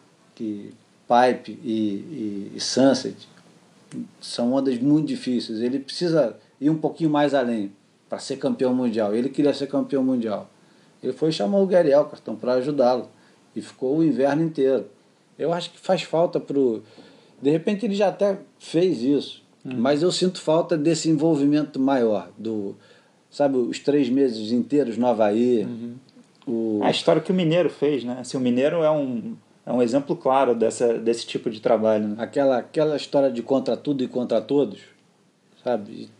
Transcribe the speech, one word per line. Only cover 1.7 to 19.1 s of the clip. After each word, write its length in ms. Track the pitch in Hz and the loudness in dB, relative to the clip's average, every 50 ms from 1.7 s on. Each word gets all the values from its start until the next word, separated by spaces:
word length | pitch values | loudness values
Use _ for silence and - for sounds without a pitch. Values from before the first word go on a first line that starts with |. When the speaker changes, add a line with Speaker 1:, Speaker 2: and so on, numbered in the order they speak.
Speaker 1:
e, 800 | 110 110 110 104 98 98 - - 160 131 110 104 101 98 101 - - | -4 -2 -2 -2 -4 -6 -10 -12 -10 -8 -8 -8 -8 -8 -10 -12 -10
e 40 | - | -8
Sunset 560 | - - - - 262 139 127 - - 95 95 - - - - - _ - _ _ _ _ _ _ _ _ - 127 - - - _ | -8 -2 2 4 4 4 4 2 -2 -8 -10 -10 -20 -20 -20 -20 _ -20 _ _ _ _ _ _ _ _ -12 -12 -12 -14 -16 _
são 340 | - - - - 120 120 131 | -16 -12 -6 -2 -2 0 0
ondas 240 | 139 135 135 127 117 | 0 0 0 -2 0
muito 280 | 123 143 147 156 151 | 2 2 4 2 2
difíceis. 540 | 135 131 117 - 127 123 113 - - 113 110 | 0 -4 -6 -4 -2 -2 -2 -2 -4 -6 -4
Ele 180 | 117 123 131 135 | -2 -2 -2 -4
precisa 560 | 139 - - - 180 175 160 156 131 110 107 - _ _ _ _ | -6 -8 -8 -4 -2 0 2 2 2 0 -2 -10 _ _ _ _
ir 100 | 135 147 | 0 0
um 80 | 160 | 0
pouquinho 320 | 156 156 151 - - 165 156 | 2 -2 -4 -2 -2 -2 0
mais 240 | 147 147 147 143 135 | 2 2 2 2 2
além 380 | 139 123 120 117 110 101 98 - _ _ _ _ _ _ _ | 2 0 0 -2 -4 -6 -8 -10 _ _ _ _ _ _ _
pra 100 | 107 98 | -10 -10
ser 160 | - - 135 | -8 -8 -8
campeão 360 | 135 - 135 120 - 135 127 127 | -4 -2 -4 -2 0 0 0 0
mundial. 420 | 127 127 120 104 113 107 101 104 | 0 0 0 0 0 0 0 0
Ele 140 | 117 123 143 | -2 -2 -2
queria 240 | 139 - 156 143 135 | -2 0 0 0 0
ser 140 | - 143 | -2 -6
campeão 360 | 135 - 139 127 127 143 135 131 | -4 -4 -4 -2 -2 -2 0 0
mundial. 460 | 131 131 123 113 110 101 98 98 - _ _ _ _ _ _ _ _ _ _ | 0 0 -2 -2 -4 -4 -6 -8 -14 _ _ _ _ _ _ _ _ _ _
Ele 120 | - 127 123 | -8 -8 -4
foi 160 | - 151 160 | -2 -2 -2
e 40 | 156 | 0
chamou 300 | - 202 202 202 196 196 | -2 -2 0 2 2 2
o 40 | |
Gary 240 | 185 190 180 175 147 | 4 4 4 4 6
Elkerton 440 | 135 147 196 - - - _ 120 110 | 4 4 4 2 -6 -14 _ -12 -10
pra 180 | 107 107 120 123 | -6 -4 -2 0
ajudá-lo. 540 | 127 123 147 151 139 123 120 127 123 107 - _ _ _ _ _ _ _ _ _ | 0 0 -2 0 2 4 4 4 0 -4 -10 _ _ _ _ _ _ _ _ _
E 60 | 113 | -14
ficou 360 | 101 - - _ 131 127 143 | -14 -14 -12 _ -4 -2 0
o 60 | 160 165 | 2 2
inverno 400 | 156 127 120 135 139 143 151 165 | 2 2 2 2 2 2 2 0
inteiro. 420 | 160 160 - 135 131 135 113 101 - - _ _ _ _ _ _ _ _ | -2 0 0 2 2 2 0 -2 -6 -16 _ _ _ _ _ _ _ _
Eu 160 | - 131 151 170 | -6 -4 -2 -2
acho 180 | 175 170 - | -4 -6 -10
que 80 | - - | -14 -12
faz 240 | - - 190 165 - | -2 -2 -2 -2 -2
falta 360 | - - 160 170 170 165 147 | -2 0 0 0 2 0 -4
pro, 440 | 131 - 143 139 135 123 110 107 - - - - - - - - _ _ _ - | -4 -2 0 2 2 2 0 -2 -8 -16 -20 -20 -20 -20 -20 -20 _ _ _ -2
de 80 | 127 139 | 0 2
repente 360 | 156 165 160 220 208 196 240 | 2 2 0 -2 -2 -2 -2
ele 100 | 208 196 | -2 0
já 140 | 196 208 185 | 2 0 0
até 300 | - - - 202 190 - - - _ | 2 0 0 0 0 -2 -8 -18 _
fez 440 | _ - - - 160 180 190 156 110 | _ -16 -2 0 2 2 2 2 0
isso, 460 | 117 135 | 2 2